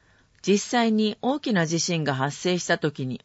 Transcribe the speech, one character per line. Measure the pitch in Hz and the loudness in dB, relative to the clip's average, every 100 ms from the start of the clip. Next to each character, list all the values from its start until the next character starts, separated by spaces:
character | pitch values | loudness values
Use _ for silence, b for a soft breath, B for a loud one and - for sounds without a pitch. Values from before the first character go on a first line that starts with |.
| b b b b - | b b b b 0
実 | 202 - | 2 2
際 | 247 226 | 0 2
に | 214 214 - | 2 0 0
大 | 240 285 | -2 -2
き | 277 | 0
な | 196 160 | 0 0
地 | 170 | 0
震 | 175 165 | 0 0
が | 143 | 0
発 | 131 143 135 | 0 -2 -2
生 | 180 180 | -2 -2
し | - | 0
た | 170 | 0
時 | 151 147 127 | 0 -4 -6
に | 120 | -8